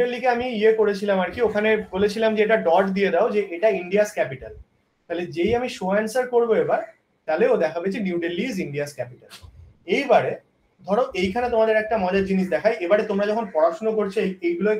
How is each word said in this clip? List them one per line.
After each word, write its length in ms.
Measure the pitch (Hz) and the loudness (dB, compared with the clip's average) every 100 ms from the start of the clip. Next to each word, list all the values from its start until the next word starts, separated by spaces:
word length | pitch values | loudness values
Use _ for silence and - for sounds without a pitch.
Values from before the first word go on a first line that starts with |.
দিল্লিকে 280 | 247 240 254 | 0 0 0
আমি 120 | 240 254 220 | 0 0 2
ইয়ে 140 | 220 220 | 4 4
করেছিলাম 380 | 208 196 202 190 | 2 0 0 0
আর 60 | 175 | 0
কি, 60 | 208 226 | 0 0
ওখানে 220 | 208 214 214 - | 2 2 0 -2
বলেছিলাম 360 | 190 202 214 220 214 | -2 0 2 0 2
যে 40 | 202 | 2
এটা 100 | 220 185 | 2 4
ডট 180 | 170 196 196 | 4 2 0
দিয়ে 140 | 196 | 0
দাও, 120 | 165 233 | 2 2
যে 60 | 208 196 170 | 0 -4 0
এটা 120 | 214 190 | 0 0
India's 280 | 175 196 208 - | 0 0 0 -2
capital। 360 | 143 135 110 107 - _ _ _ - | -4 -6 -14 -18 -20 _ _ _ -10
তাহলে 180 | 170 175 143 | -8 -6 -2
যেই 160 | 190 240 | 0 0
আমি 100 | 247 - | -2 -6
show 80 | 185 | -2
answer 300 | 202 220 254 247 | -2 -2 -2 0
করবো 180 | 240 233 202 | 0 2 2
এবার, 160 | 147 214 339 - _ _ - | 0 -2 -4 -14 _ _ -4
তাহলে 180 | 156 247 | 2 2
ও 20 | 214 | 2
দেখাবে 220 | 156 165 185 | 0 -2 -4
যে 40 | 233 190 | -2 -2
New 100 | 175 | -2
Delhi 200 | 170 175 254 | -4 -4 -4
is 60 | 202 151 | -4 -6
India's 260 | 143 143 - | -6 -6 -8
capital। 320 | 123 - - - - - - _ - 226 | -12 -14 -20 -20 -20 -20 -20 _ -4 -2
এইবারে 360 | 269 190 135 - _ _ _ _ 156 | 4 4 2 -4 _ _ _ _ -4
ধরো 160 | 208 262 185 | 0 0 0
এইখানে 240 | 190 208 247 | -2 -2 0
তোমাদের 220 | 226 220 214 | 2 2 2
একটা 140 | 214 220 | 0 0
মজার 240 | 185 196 190 | 0 0 0
জিনিস 160 | 190 180 | 0 0
দেখাই, 200 | 156 202 233 | 0 0 0
এবারে 180 | 175 208 214 | 2 2 2
তোমরা 160 | 196 208 | -2 -2
যখন 140 | 214 214 | -2 -4
পড়াশোনা 380 | 160 165 - 220 214 | 2 2 2 -2 0
করছো 200 | 202 202 190 | -2 -2 -4
এই-, 120 | 185 170 | -2 -4
এইগুলো 240 | 170 202 214 | 0 0 0